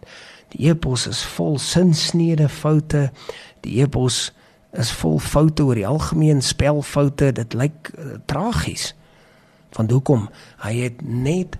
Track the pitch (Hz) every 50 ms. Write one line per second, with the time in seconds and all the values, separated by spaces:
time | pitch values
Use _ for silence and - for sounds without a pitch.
0 | - - - - - - - - - _ - - 131 165 165 160 - 131 127 117
1 | - - 120 - - - - - 170 160 147 123 - - - 170 185 180 156 156
2 | - - - 170 165 165 165 156 151 131 - - - 151 156 151 151 - 156 147
3 | 139 131 - - - - - - - - - _ - - - 120 143 139 - 131
4 | 127 123 - - - - - _ _ _ _ _ _ _ - - 120 - - -
5 | - 160 156 147 - - - 147 156 156 156 160 147 131 117 110 95 104 147 156
6 | 151 - - 156 156 156 147 135 123 - - - 139 143 151 147 139 - - 143
7 | 143 139 135 - 147 135 117 120 120 117 - 117 135 151 - - - - - -
8 | 156 135 - - - - 143 147 196 240 226 - - - 82 - - - - -
9 | - _ _ _ _ _ _ _ _ _ _ _ _ _ - - 113 107 123 135
10 | 135 - 139 113 104 - - - - - - - - 101 113 120 123 123 120 -
11 | 156 120 117 123 127 143 170 185 180 - -